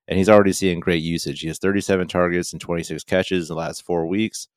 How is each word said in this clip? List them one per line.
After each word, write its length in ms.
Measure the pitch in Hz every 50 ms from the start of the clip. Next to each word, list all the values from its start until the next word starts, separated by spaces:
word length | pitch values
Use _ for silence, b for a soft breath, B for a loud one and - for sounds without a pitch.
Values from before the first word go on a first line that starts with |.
| _
And 100 | - 85
he's 120 | 92 95 98
already 240 | 107 104 101 98
seeing 260 | 92 - 98 92 87 80
great 220 | - 95 87 85
usage. 380 | 78 82 85 80 - 73 71 76
He 80 | 78 80
has 100 | 78 -
thirty-seven 480 | - 95 98 101 95 - 190 - 180 -
targets 440 | - 90 90 87 87 90 87 -
and 80 | - 80
twenty-six 420 | - - 85 85 82 - 80 76
catches 480 | - - 98 92 92 - 95 90 82 76
in 40 | 85
the 60 | 80
last 220 | 80 76 - - -
four 220 | - 87 85 82
weeks. 400 | 82 95 104 110 110 - - - - _